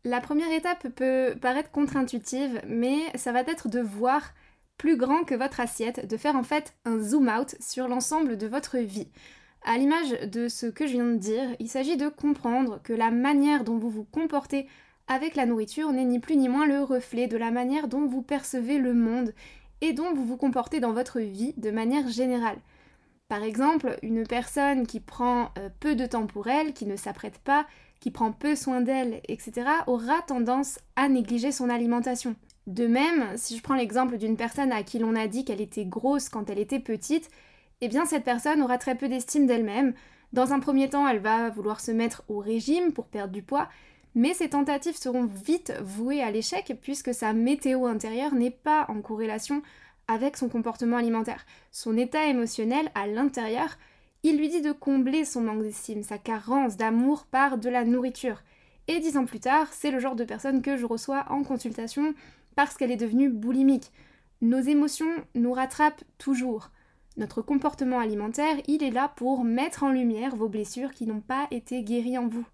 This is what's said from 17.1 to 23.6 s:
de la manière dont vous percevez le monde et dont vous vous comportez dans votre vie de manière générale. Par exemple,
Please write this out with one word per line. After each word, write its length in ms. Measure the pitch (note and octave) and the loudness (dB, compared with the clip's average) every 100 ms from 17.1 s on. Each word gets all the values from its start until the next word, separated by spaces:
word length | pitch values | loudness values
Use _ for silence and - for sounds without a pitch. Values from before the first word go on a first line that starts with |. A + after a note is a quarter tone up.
| A#3 B3 | -4 -2
de 100 | A3 | -2
la 140 | A#3 | 0
manière 380 | A#3+ B3 D4 C#4+ | 0 0 0 -2
dont 180 | B3+ D4 | 0 0
vous 160 | C4 | -2
percevez 560 | B3 C#4+ - B3+ A#3 C#4+ | -2 -4 -2 -4 0 2
le 160 | B3+ | 4
monde 380 | A#3+ A3+ A#3+ A#3 - - - - - | 4 4 2 -2 -6 -20 -20 -20 -4
et 120 | D#4+ | -2
dont 220 | C4 F4 | 0 0
vous 100 | D4 | 0
vous 120 | A#3 B3+ | -2 0
comportez 440 | C#4 B3 A#3+ D#4 | 0 0 -2 0
dans 120 | A#3+ | 0
votre 280 | A3 B3 A#3+ | 0 -2 -4
vie 340 | G#3+ F#3+ B3 D#4+ | -4 -4 -4 -2
de 140 | G#3+ | -4
manière 380 | A3 A3+ C#4+ B3+ | 0 2 2 0
générale. 500 | A3+ B3+ B3 A3+ - _ _ - _ _ _ _ | 0 0 0 -2 -4 _ _ -20 _ _ _ _
Par 140 | G#3 | -4
exemple, 560 | A3 G#3+ | -2 2